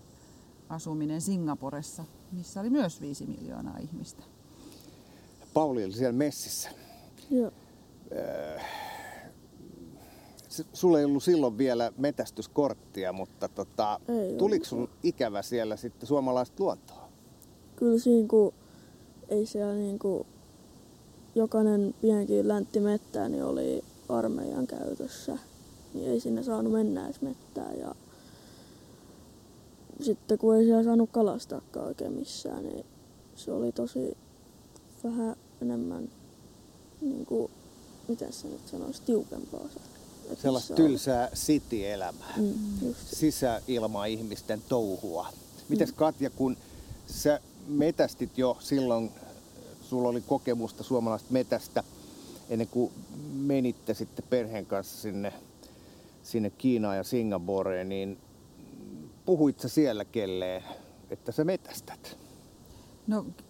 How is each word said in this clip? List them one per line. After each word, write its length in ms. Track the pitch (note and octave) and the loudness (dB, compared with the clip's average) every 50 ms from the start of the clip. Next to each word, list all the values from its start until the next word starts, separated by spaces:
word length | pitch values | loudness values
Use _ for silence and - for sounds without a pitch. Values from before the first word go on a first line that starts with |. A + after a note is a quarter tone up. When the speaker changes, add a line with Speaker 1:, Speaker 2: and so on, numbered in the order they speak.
| - - - - - - - - - - - - - - | -20 -20 -20 -20 -20 -20 -20 -20 -20 -20 -20 -20 -16 -12
Speaker 1:
asuminen 520 | D#3+ D#3+ - E3 D#3 D#3 D3+ D3+ D#3 E3+ | -12 -10 -8 -6 -4 -2 -2 -2 -2 -2
Singaporessa, 840 | - G3 G3 F3+ E3 D3+ C#3+ - C3+ C3+ D3 C#3+ D3 - - - D#3+ - - - - - | -2 0 0 0 0 -2 -2 -4 -6 -8 -8 -8 -10 -10 -12 -14 -16 -16 -18 -20 -16 -12
missä 280 | F#3 F3+ E3+ - - G3 | -10 -10 -10 -10 -8 -6
oli 100 | G3+ A#3 | 0 2
myös 300 | C4+ D4 A3 E3+ - - | 2 2 2 0 -2 -6
viisi 260 | D3+ C#3+ C#3+ - - | -10 -10 -8 -8 -8
miljoonaa 520 | D3 D3 - D#3+ D#3+ - - - - - - | -10 -10 -10 -10 -10 -10 -10 -10 -10 -10 -10
ihmistä. 440 | - D#3 E3+ - - - - - - - - - - - - - - - - - - - - - - - - - - - - - - - - | -12 -10 -10 -12 -12 -14 -16 -20 -20 -20 -20 -20 -20 -20 -20 -20 -20 -20 -20 -20 -20 -20 -20 -20 -20 -20 -20 -20 -20 -20 -20 -20 -12 -2 0
Speaker 2:
Pauli 300 | D3+ D#3 D3 B2+ A#2 G2+ | 2 2 2 0 -2 -2
oli 80 | F#2+ | -4
siellä 200 | G2+ A2+ C3 B2 | -2 0 0 0
messissä. 560 | A#2 C3 D3+ D3 - - - - - - - - - - - - - - - - - - - - | 2 2 0 0 -2 -6 -8 -8 -8 -8 -8 -10 -14 -18 -20 -20 -20 -20 -20 -20 -20 -14 -4 0
Speaker 3:
Joo. 200 | C#4 B3 A3+ G3 - - - - - - - - - - - - - - - - - - D2+ - - | 2 2 2 0 -4 -12 -20 -20 -20 -20 -20 -20 -20 -20 -14 -10 -8 -6 -6 -6 -6 -8 -8 -8 -10
Speaker 2:
Äh, 80 | - - - - - - - - - - - - - - - - - - - - - - - - - E2+ - - - - - - - - - - - - - | -10 -10 -10 -10 -10 -10 -12 -12 -12 -14 -14 -16 -16 -18 -18 -20 -20 -20 -20 -20 -20 -20 -20 -20 -20 -20 -20 -20 -20 -20 -20 -20 -20 -20 -20 -20 -20 -18 -14
s-, 160 | - - D#3 - | -10 -12 -10 -10
sulla 260 | - - F#3 F3+ E3 D3 | -4 4 6 8 8 8
ei 60 | D3 | 8
ollut 180 | C#3+ C#3+ C#3 | 6 4 4
silloin 360 | - F3+ F3+ D#3 C3+ B2 G#2+ G#2+ | 4 6 6 6 6 4 4 2
vielä 340 | C#3 C3 A#2+ A#2 A#2 A2+ - | 2 4 4 2 2 0 0
metästyskorttia, 1160 | B2+ C3+ D3 C#3+ - A2+ - - - - - - D3 C#3+ C3 - - - - - F#2+ F#2 F2+ | 0 0 0 0 -2 -6 -6 -6 -12 -10 -4 0 2 2 2 0 -6 -12 -12 -8 -6 -4 -4
mutta, 360 | F#2 F#2+ F#2 - - - - - | -4 -4 -8 -8 -8 -8 -8 -6
tota, 520 | - - F#2+ - - - G#2+ G#2 G#2+ - - - | -6 -8 -8 -6 -2 0 0 0 0 -4 -4 -4
Speaker 3:
Ei 180 | A#3+ A3+ G3 | -2 -2 -2
ollut. 120 | F#3 - - | -2 0 2
Speaker 2:
tuliko 260 | F#3+ G#3+ G#3+ E3+ - | 2 4 4 2 -2
sun 240 | - A#2+ A#2 B2 - - - | -2 -4 -4 -4 -6 -6 -2
ikävä 400 | - E3+ - - B2+ A2 G2+ G2+ | -2 -2 0 0 -2 -2 -2 -4
siellä 340 | - - B2 A#2 A2 G#2+ G#2+ | -4 -2 -2 -2 -2 -2 -4
sitten 320 | - - A2+ - - A#2+ A#2+ | -6 -8 -12 -10 -8 -2 0
suomalaista 540 | D3 C#3+ C3 C3 B2+ B2+ B2 - - - G3 | 0 2 2 2 2 0 0 -2 -2 -2 -2
luontoa? 440 | D#3+ G#2 - - - - - - - - - - - - - - - - - - - - | -2 -2 -4 -10 -20 -20 -20 -20 -20 -20 -20 -20 -20 -20 -20 -20 -20 -20 -20 -20 -14 -4
Speaker 3:
Kyllä 220 | - A#3+ A#3 A3+ A#3 | 2 4 4 4 6
siinä, 300 | - B3 A#3+ A3+ G#3+ G#3+ | 6 8 8 8 6 6
kun 240 | A3+ A3 G3+ F#3 - - - - - - - - - - - - - - - - | 6 6 6 6 2 -4 -20 -20 -20 -20 -20 -20 -20 -20 -20 -20 -20 -16 -6 -2
ei 180 | G#3 G#3 A3 | 0 0 0
siellä, 280 | - - G#3 G#3 G3+ G#3 | 0 -2 -4 -2 -2 -2
niinku, 520 | G#3 G#3 G3+ G3 G#3 - G3 F#3 - - - - - - - - - - - - - - - - - - - - - - - - | -2 -2 -4 -4 -2 -2 -2 -2 -2 -4 -8 -14 -20 -20 -20 -20 -20 -20 -20 -20 -20 -20 -20 -20 -20 -20 -20 -20 -20 -12 -2 2
jokainen 600 | A3+ A3 A3 - A3 G#3+ G#3+ G#3 G3+ G3+ G3 - - | 2 2 4 4 4 4 6 6 4 4 2 0 2
pienkin 480 | - A3 G#3+ G#3 G3+ G3+ G#3 G3+ G3+ G#3 | 4 4 6 4 4 4 4 4 4 4
läntti 320 | G#3 G3+ G3 - - G#3+ | 2 2 0 0 0 2
mettää, 480 | G3+ G#3 G#3 G#3+ - - - G#3+ G3 - | 4 4 2 0 -2 -6 -6 -4 -2 -2
niin 160 | D3+ C#3 C3+ | -2 -2 0
oli 400 | C3+ C3+ C3 C3 C3 C3 C3 - - - - - - | -2 0 0 0 0 -2 -2 -4 -8 -18 -16 -6 -4
armeijan 580 | - - - A3+ - - - - - - B3+ | -2 0 0 0 -2 -2 -4 -4 -2 -2 -2
käytössä. 720 | - - - - - - - - C4 - - - - - - - - - - - - - - - - - | -4 -4 -6 -6 -6 -6 -6 -8 -10 -10 -10 -8 -8 -8 -8 -10 -16 -20 -20 -20 -20 -20 -20 -18 -10 -8
Niin 160 | - - B3+ | -6 -2 0
ei 100 | A#3+ A#3 | 0 0
sinne 220 | B3 B3 A3+ A3+ | 0 0 -2 -2
saanut 300 | C4 B3+ A3 A3 A3+ A3+ | 0 -2 -2 0 2 2
mennä 320 | A3 A3 A3 G#3+ F#3+ - - | 2 4 2 2 0 -2 -4
edes 140 | - C#4 - | -6 -6 -6
mettään. 580 | C4+ C4+ B3+ - - - - - - - - - | -6 -6 -6 -10 -14 -12 -10 -8 -8 -8 -8 -8
Ja 160 | - - - - - - - - - - - - - - - - - - - - - - - - - - - - - - - - - - - - - - - - - - - - | -8 -10 -12 -14 -18 -20 -20 -20 -20 -20 -20 -20 -20 -20 -20 -20 -20 -20 -20 -20 -20 -20 -20 -20 -20 -20 -20 -20 -20 -20 -20 -20 -20 -20 -20 -20 -20 -20 -20 -20 -20 -18 -10 -4
sitten 380 | D4 A#3+ G3+ - - - G#3+ - | 0 0 0 0 2 0 0 4
kun 180 | - A3 A3 | 6 6 8
ei 80 | A3 A3+ | 10 10
siellä 200 | A3+ A3+ A3+ A3+ | 10 8 8 6
saanut 260 | A#3 A#3 A#3 A3+ A3 | 6 6 6 6 6
kalastaakaan 760 | - A#3 A3 F#3+ - A#3+ - - - - - - - - - | 4 4 4 4 2 -2 -6 -8 -10 -10 -10 -10 -8 -6 -6
oikein 260 | - - - - - | -6 -6 -6 -6 -6
missään, 520 | - - - - - - - - - - - | -4 -6 -6 -8 -10 -10 -8 -8 -8 -6 -8
niin 220 | - - - - - - - - - - - - - - | -8 -8 -10 -12 -14 -18 -20 -20 -20 -20 -20 -20 -20 -18
se 160 | - - - | -12 -8 -4
oli 200 | - - A#3+ A#3+ | -4 -2 -2 -2
tosi 440 | - - A#3+ B3 - B3+ B3+ - - - - - - - - - - - - - - - - - - - - | -2 -4 -4 -4 -4 -4 -4 -4 -6 -8 -14 -20 -20 -20 -20 -20 -20 -20 -20 -20 -20 -20 -20 -20 -16 -8 -6
vähän 320 | A#3 A#3 A#3 A3+ A3 - - - - - - | -4 -2 -2 -2 -2 -4 -8 -14 -20 -12 -6
enemmän, 460 | B3 A#3+ A#3+ A#3 - - - - - - - - - - - - - - - - - - - - - - - - | -4 -2 -2 -2 -2 -4 -4 -6 -8 -10 -12 -16 -20 -20 -20 -20 -20 -20 -20 -20 -20 -20 -20 -20 -20 -20 -10 -4
niinku, 500 | D#4+ C#4 - - - - A#3+ A3+ - - - - - - - - - - - - - - | -4 -2 -2 -4 -4 -2 -2 -2 -2 -4 -8 -14 -20 -20 -20 -20 -20 -20 -20 -14 -6 -6
miten 240 | A#3 - - - | -4 -4 -4 -10
se 160 | - - - - | -10 -12 -12 -12
nyt 120 | - - - - | -12 -12 -12 -10
sanoisi, 320 | - - - - - - | -10 -8 -8 -8 -8 -6
tiukempaa 580 | - - A#3 G3+ - - - - - - - - - D4 - | 0 2 2 2 2 -2 -8 -10 -10 -10 -10 -10 -12 -12 -14
se. 60 | - - - - - - - - - - - | -14 -18 -18 -20 -20 -20 -20 -20 -16 -10 -10
Et 60 | - - | -8 0
Speaker 2:
Sellaista 340 | - C3+ C3 B2 - - | 2 2 2 2 0 2
Speaker 3:
missä 100 | - E3 | 6 6
oli. 60 | D#3+ D3 | 8 8
Speaker 2:
tylsää 380 | C3 - - C#3 B2+ A#2+ A#2+ - - | 6 2 2 2 2 2 2 0 -2
city-elämää. 1000 | - - - D3+ C#3 - - A#2+ G#2+ F#2+ G2+ G#2 G2 F#2 E2+ D#2+ - - - - | -4 2 2 2 2 2 -2 -4 -2 -2 -2 -4 -4 -4 -6 -6 -8 -12 -8 -2
Speaker 3:
Mm, 160 | G#3+ G#3 G3+ - G#3+ G#3 G#3 G3+ G3 B3+ | 0 0 0 0 -2 -4 -4 -4 -2 -4
just. 140 | B3 B3 - - - - | -4 -4 -6 -10 -10 -4
Speaker 2:
Sisäilma-ihmisten 1500 | - D#3 D3+ C3+ - C#3 B2 A2+ G2+ - B2 B2+ A#2 A2 G#2+ G#2+ G2+ G2+ A2 A2 A2 A2+ G#2+ G#2 - - - A2 G#2 - - | 0 0 2 2 2 0 0 0 0 -2 -2 -2 0 0 -2 -2 -2 -2 -2 -4 -4 -4 -6 -8 -8 -6 -6 -6 -6 -2 0
touhua. 580 | C3+ A#2+ A2 G2 F#2 F2 - F#2+ E2 E2+ F#2 - - - - - - - - - | 0 0 2 0 -2 -4 -6 -4 -4 -4 -4 -6 -10 -16 -20 -20 -20 -14 -4 0
Mites, 220 | - G#3 D#3+ - | 2 2 2 2
Speaker 3:
Mm. 60 | - | 2
Speaker 2:
Katja, 340 | - D#3 D#3 D#3 - C#3 B2+ | 2 2 2 2 0 -4 -4
kun 260 | - - C3 B2+ - - - - - - - - - - - | 0 0 0 0 0 -4 -10 -20 -18 -18 -16 -16 -16 -16 -14
sä 340 | - - - - D3 D3 - - - - - - D3 | -12 -6 0 4 4 4 2 0 -12 -20 -14 -8 -2
metästit 720 | D3 D3 D3 E3 E3 - B2 - - - B2 - - C3 | 2 2 2 2 4 2 2 0 0 -4 -6 -4 0 2
jo 180 | B2+ B2 A#2 - | 2 2 2 0
silloin, 500 | - - C#3+ C#3 C3 B2 A#2 A2+ A2+ A2 - - - - - - - - - - - - - - | -2 0 0 2 2 2 2 2 0 -4 -8 -12 -18 -18 -18 -18 -20 -20 -20 -18 -18 -18 -18 -16
sulla 260 | - - B2+ B2+ B2 A#2+ | -10 -4 0 2 2 2
oli 120 | A#2+ A#2+ | 0 0
kokemusta 640 | - - C#3+ C3 - B2+ A#2+ A#2+ A2+ A2 - - | 0 0 -2 0 2 0 0 0 -2 -6 -8 -10
suomalaisesta 500 | G#2+ - C3 A#2+ A2+ A2+ A2 G#2 - - | -4 0 0 0 2 0 -2 -2 -2 0
metästä, 520 | B2+ B2+ B2 - - A2+ - - - A#2+ - - - - - - - - - - - - - - | 0 0 2 2 -2 -2 -2 -2 -4 -4 -4 -4 -14 -20 -20 -20 -18 -18 -18 -18 -18 -14 -8 -4
ennen 180 | A#2+ A2+ A#2 - | -2 -2 -2 0
kuin 240 | - B2 A#2+ - - - - - - D3 D3 D3+ C#3 | 0 0 0 0 -2 -10 -16 -14 -12 -12 -10 -8 -6
menitte 600 | C3+ C#3 C#3+ C#3 C3+ B2 A#2+ A2+ - - - G#2 | -4 0 2 2 2 2 2 0 -2 -4 -4 -4
sitten 300 | - A2 - - - - - | -4 -4 -8 -8 -10 -4 0
perheen 360 | B2+ B2 A2+ G#2+ A2+ G#2 F2+ | 0 0 0 -2 -6 -8 -6
kanssa 340 | - G#2 G2 F#2+ - - - | -4 -4 -4 -4 -6 -12 -10
sinne, 300 | - G#2+ F#2 G2 G2+ G2+ - - - - - - - - - - - - - - - - - - | -8 -6 -6 -4 -6 -6 -8 -10 -20 -20 -20 -20 -20 -20 -20 -20 -20 -20 -20 -20 -20 -20 -20 -20
sinne 280 | - - - A#2 G#2+ G2 | -12 -4 -2 0 0 -2
Kiinaan 460 | - - - C3 B2 A2+ G#2 G2+ G2 | -2 0 2 2 4 4 2 2 0
ja 80 | F#2+ F#2 | 0 -2
Singaporeen, 840 | - C3 A#2+ A2+ G#2+ G2 F2+ F2 F#2 G2 F#2+ F#2 F#2 F#2 F2+ F#2 F#2+ | 0 0 0 2 2 0 0 0 0 0 0 2 0 0 -2 -2 -4
niin 300 | G2 F#2+ G2 G2 F#2+ - - - - - - - - - - - - - G#2 G2+ G2+ D2+ - - - - - | -4 -4 -4 -6 -8 -10 -16 -20 -20 -20 -20 -20 -20 -20 -20 -20 -18 -18 -16 -16 -16 -16 -16 -18 -16 -4 2
puhuit 340 | F#3 F#3 D3+ D#3 C#3 - - | 4 6 6 6 6 4 2
sä 80 | - A#2 | -4 0
siellä 360 | - D#3 D3+ B2+ A2 G#2 G2+ | 4 4 4 4 4 0 -4
kelleen, 580 | - - A2+ G2+ F#2+ F#2 F#2 F#2 F#2 F#2 F#2 - - - - - - - - - - | -2 -2 -2 0 0 0 -2 -2 -2 -4 -4 -6 -10 -16 -16 -18 -20 -20 -20 -12 -12
että 220 | - - - - | -10 -8 -8 -6
sä 120 | A2+ - D#3 | 0 0 2
metästät? 720 | F3 F#3+ - - - - - - - - - - - - - - - - - - - - - - - - - - - - - - | 2 2 -2 -4 -10 -14 -14 -14 -14 -18 -16 -16 -18 -18 -18 -20 -20 -20 -20 -20 -20 -20 -20 -20 -20 -20 -20 -20 -20 -18 -10 -4
Speaker 1:
No, 200 | G#3+ A3 G#3 - - F3 - - | -2 -2 -2 -2 -6 -12 -16 -16